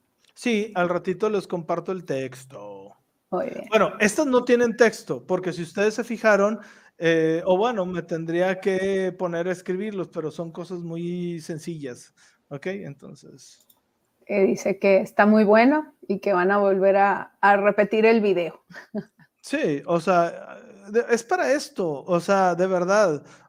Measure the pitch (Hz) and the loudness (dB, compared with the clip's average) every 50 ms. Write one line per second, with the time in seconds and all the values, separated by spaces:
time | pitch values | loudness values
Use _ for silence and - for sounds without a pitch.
0 | _ _ _ _ _ _ _ - - 247 226 208 208 226 202 180 175 175 175 175 | _ _ _ _ _ _ _ -8 -4 -2 -2 -2 -2 -4 -2 -2 -2 0 -2 -4
1 | 175 190 180 - 214 214 214 196 - - 196 175 160 - 170 165 160 - 190 185 | -4 -4 -4 -2 -2 -2 -2 -2 -4 -4 -8 -8 -4 -4 -6 -6 -4 -6 -8 -8
2 | 170 - 139 135 135 127 131 - - - - 104 104 104 101 98 98 98 _ _ | -6 -6 -6 -6 -6 -8 -10 -14 -20 -20 -18 -18 -16 -16 -18 -18 -20 -20 _ _
3 | _ _ _ _ _ - 190 180 - - - - - - 214 214 190 156 - - | _ _ _ _ _ -8 -6 -6 -6 -6 -8 -12 -8 0 2 2 2 2 0 0
4 | 214 208 208 - 311 269 254 240 247 - 240 233 240 233 - - 240 220 220 - | 0 0 2 0 0 2 2 0 2 2 2 2 2 0 4 4 4 4 2 -2
5 | - - 147 120 - - 185 180 180 180 156 170 170 160 - 202 202 214 214 254 | -10 -10 -10 -8 -4 -4 -4 -4 -4 -6 -8 -8 -10 -8 -4 0 0 0 0 -2
6 | 220 - 226 - - 220 208 196 196 208 226 226 - - - - _ _ _ - | -8 -8 -6 0 2 2 4 4 2 0 -2 -4 -10 -20 -20 -20 _ _ _ -2
7 | 170 165 165 165 160 160 160 170 175 185 185 185 214 247 240 202 180 180 180 170 | 0 2 2 4 2 2 0 0 0 0 2 2 2 0 0 -2 -4 -4 -4 -8
8 | 170 170 175 160 165 165 165 170 180 190 185 185 - 196 190 185 190 196 196 190 | -6 -6 -6 -6 -6 -4 -2 0 0 0 -2 -2 -2 -2 -2 0 -2 -2 -2 -2
9 | 190 185 180 - 185 175 170 170 170 185 180 180 - - 180 185 208 220 202 190 | -2 -4 -4 -6 -6 -6 -4 -4 -4 -4 -6 -6 -6 -6 -6 -6 -6 -6 -6 -8
10 | 165 156 - 175 156 151 151 - 170 165 156 190 170 175 190 175 170 165 165 170 | -8 -8 -8 -8 -8 -8 -8 -8 -12 -12 -10 -14 -12 -12 -12 -12 -10 -10 -10 -8
11 | 170 170 175 175 175 175 170 165 156 - 170 156 160 175 170 156 139 127 120 - | -8 -8 -6 -6 -6 -8 -8 -10 -10 -10 -12 -10 -10 -12 -12 -10 -12 -12 -14 -16
12 | - _ _ _ _ _ _ _ _ - 143 135 - 185 196 202 190 147 139 _ | -20 _ _ _ _ _ _ _ _ -16 -14 -10 -10 -10 -10 -10 -12 -14 -16 _
13 | - - 156 - - - - 131 - - - _ _ _ _ _ _ _ _ _ | -20 -20 -20 -20 -20 -20 -20 -20 -20 -20 -20 _ _ _ _ _ _ _ _ _
14 | _ _ _ _ _ - 202 202 190 - 214 - - 202 190 - - 196 196 190 | _ _ _ _ _ -4 0 2 2 2 2 0 -2 -4 -4 0 2 4 4 4
15 | - - - - 202 208 214 214 214 190 214 220 233 269 302 311 302 - _ _ | 2 0 2 4 6 6 6 6 6 6 6 6 6 6 4 2 -2 -6 _ _
16 | - - 202 190 - 208 196 180 180 190 202 208 202 196 190 190 190 196 190 196 | -8 -8 -6 -4 -2 0 0 2 2 2 2 2 2 2 2 4 4 4 4 4
17 | 196 202 185 - - - _ - - 202 202 202 202 208 202 - 208 202 - 220 | 4 2 2 -2 -6 -12 _ 2 4 4 4 6 4 2 2 2 2 2 2 4
18 | 214 226 233 226 208 202 185 175 170 156 - - _ _ - - - _ - 208 | 4 4 4 4 2 2 0 0 -2 -6 -8 -14 _ _ -20 -20 -18 _ -12 -12
19 | - _ _ _ - _ _ _ - - - 311 285 175 143 139 - - 170 170 | -12 _ _ _ -20 _ _ _ -10 -6 -4 -2 0 0 -2 -2 -2 0 -2 0
20 | - 196 185 175 170 170 - - - - - 196 - - - - 202 196 208 233 | 2 2 2 2 2 0 -2 -10 -16 -18 -20 -20 -20 -20 -20 -20 -12 -4 -2 -2
21 | 233 - 240 226 - - 359 370 311 254 269 302 - - - - 190 160 147 135 | 0 0 -2 -2 -2 -2 -2 -2 0 0 0 -2 -4 -8 -6 -6 -4 -4 -4 -6
22 | - - 180 170 170 - 196 196 190 180 175 165 185 190 190 180 175 180 196 214 | -4 -2 -2 -2 0 0 2 2 2 2 2 0 0 0 0 -2 0 2 2 2
23 | 214 180 147 139 - - - - _ | 4 2 0 -4 -6 -14 -20 -20 _